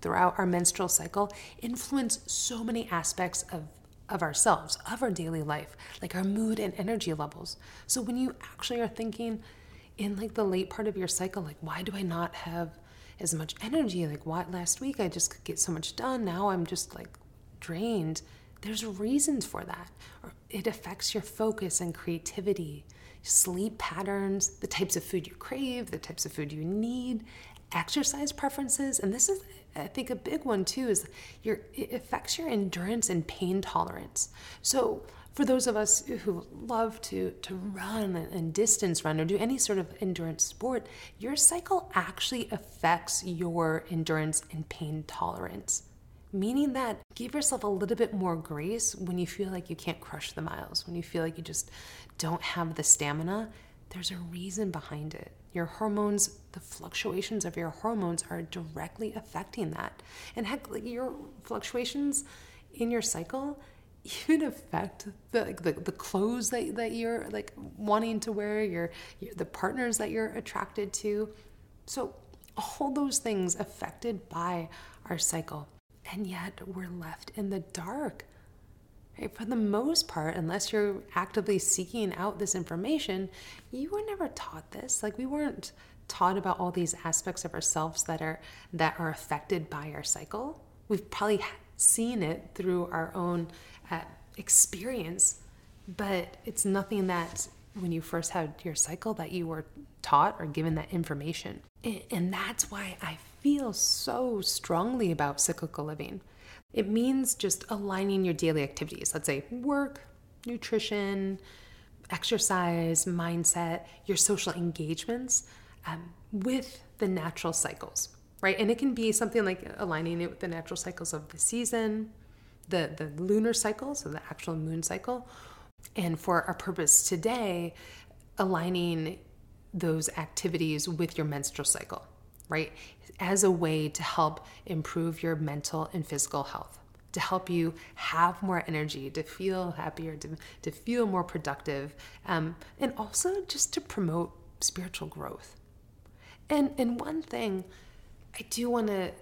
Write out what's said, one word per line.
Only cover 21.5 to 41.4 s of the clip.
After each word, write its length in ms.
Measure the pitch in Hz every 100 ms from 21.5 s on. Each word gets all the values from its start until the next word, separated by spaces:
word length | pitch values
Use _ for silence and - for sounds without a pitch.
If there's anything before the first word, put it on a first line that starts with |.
| 214 190 -
and 140 | 175
creativity, 920 | 160 - 165 - - 196 190 160 147 - - - - -
sleep 520 | - 190 180 214 220
patterns, 720 | - 160 196 196 196 196 - -
the 80 | -
types 280 | - 190 170
of 80 |
food 220 | - 185 147
you 80 |
crave, 560 | - - 262 262 247 233
the 80 | 165
types 280 | - - 165
of 60 |
food 220 | - 147
you 100 | 151
need, 640 | 160 202 226 254 247 226 - - - - -
exercise 600 | - - 294 269 277 285
preferences. 680 | - 277 277 269 - 277 269
And 140 | 190
this 160 | 233 -
is, 120 | 392 - - - -
I 120 | 143
think, 240 | - 254
a 40 | 233
big 300 | - 311 269
one 180 | 208
too, 240 | 185 - 254
is 200 | 190 - - - -
your, 200 | 220 214 -
it 180 | - -
affects 460 | 240 - - - -
your 100 | 330
endurance 640 | 226 196 175 185 233 214
and 180 | 180 160
pain 340 | - 180 190
tolerance. 680 | 185 - - - - - - - - -
So 420 | - 269 233 - - - -
for 100 | -
those 220 | 269 254 247
of 100 | 214
us 300 | 214 - -
who 400 | 233 214 170 -
love 480 | - 226 233 226 220
to, 300 | - 190 185 -
to 140 | - 190
run 600 | 196 190 190 220 208 175
and, 160 | 160
and 220 | 185 165
distance 500 | 160 226 - 190 165
run 160 | 156 156
or 60 | 160
do 120 | 196
any 200 | 226 262
sort 220 | - 196
of 80 | 170 -
endurance 440 | 196 175 165 151
sport, 420 | - - 233 247 233 - - -
your 180 | 220
cycle 560 | 294